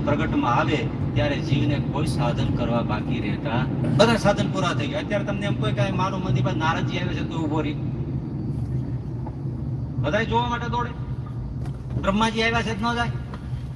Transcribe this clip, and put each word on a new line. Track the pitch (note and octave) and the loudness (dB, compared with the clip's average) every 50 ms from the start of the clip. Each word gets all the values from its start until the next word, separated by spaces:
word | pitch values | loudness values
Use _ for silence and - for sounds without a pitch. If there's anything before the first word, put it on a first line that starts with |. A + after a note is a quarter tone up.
| - | 2
પ્રગટમાં | - D3 - - - - - - - - | 2 2 2 2 2 2 2 2 4 4
આવે | - - - D3 C3+ - - - - - - - | 4 4 2 2 2 0 0 -2 -2 -2 0 2
ત્યારે | - - D3 C#3 | 2 2 2 2
જીવને | - - - - - - - - | 0 2 2 2 2 4 2 2
કોઈ | - - - - D#3+ D3+ | 0 0 0 0 0 0
સાધન | - - - B2 A#2 A#2 - - - - | 0 2 2 2 2 2 2 0 0 2
કરવા | - D3 - A#2+ A#2 | 0 0 2 2 0
બાકી | A#2 - - A2+ - - - - | 0 0 0 -2 0 -2 -2 0
રહેતા, | - - - - - A#2+ A#2 - - - - - - - - | 0 -2 -2 -2 -2 0 0 0 0 0 0 0 2 4 6
બધા | - G#3+ A#3 A3+ | 6 6 6 6
સાધન | - - G3+ G3+ - - - | 4 4 4 4 4 2 0
પૂરા | - C#4+ - - - | 0 0 0 0 0
થઈ | - C#4+ | 0 -2
ગયા. | C4+ - D4+ | -2 -2 -4
અત્યારે | - - - - - | -2 0 0 0 0
તમને | - - - - | 0 -2 -2 0
એમ | - - | -2 0
કોઈ | - G#3+ G#3+ - | 0 0 0 2
કાંઈ | G3+ G3+ G3 | 2 2 2
માનું | F#3+ F#3 F#3 G3 G3 F#3 F#3 | 2 0 0 0 0 -2 0
મંદિર | F#3 F#3 - - | 0 2 2 2
પાસે | F#3+ F#3 | 2 0
નારદજી | - - - - - - - - - | 2 2 2 2 0 0 -2 -2 0
આવ્યા | - - - | -2 -2 -2
છે | D3+ D3+ D#3 | -2 -4 -4
તો | - | -2
ઊભો | D#3+ D#3 D3 D#3 D#3 | -2 -2 0 0 0
રહી, | D3 C#3+ C3+ - - B2+ - B2+ - - - - - - - - - - - - - - - - - - - - - - B2 - C3 - - - - B2+ - - - - - - - - - | 0 0 -2 -2 -2 -2 -2 -2 -4 -2 -2 -4 -4 -4 -4 -4 -4 -2 -2 -2 -2 -2 -2 -2 -2 -2 -4 -4 -4 -6 -6 -6 -6 -6 -6 -6 -6 -6 -4 -4 -4 -4 -4 -4 -4 -4 -4
બધાય | B2 A#2+ C#3+ F#3 G#3+ A3+ | -2 -2 0 0 0 2
જોવા | - A3 A#3 A#3+ A#3+ | 2 2 2 2 0
માટે | A#3 A#3 A#3+ | -2 -2 -2
દોડે. | A#3 A#3 A#3+ A#3 A#3 - - - - - - - - - - - - - - - - - - - - - - | -2 -2 -2 -2 -2 -4 -8 -6 -6 -6 -6 -6 -8 -6 -6 -6 -6 -6 -6 -6 -6 -6 -8 -6 -4 -2 0
બ્રહ્માજી | - G3 F#3+ G#3+ A3+ A3+ A3 A3+ A3+ | 0 2 2 4 4 2 2 2 2
આવ્યા | A#3 A#3 A#3 | 2 2 2
છે | F#3+ G#3+ A3 F#3+ | 0 0 -2 -2
તો | A3+ A#3+ | 0 0
ન | A#3 | 0
જાય, | A#3 A#3 - - - - - - - - - - - - - - | 0 0 0 -2 -4 -6 -6 -8 -8 -6 -6 -6 -6 -6 -6 -4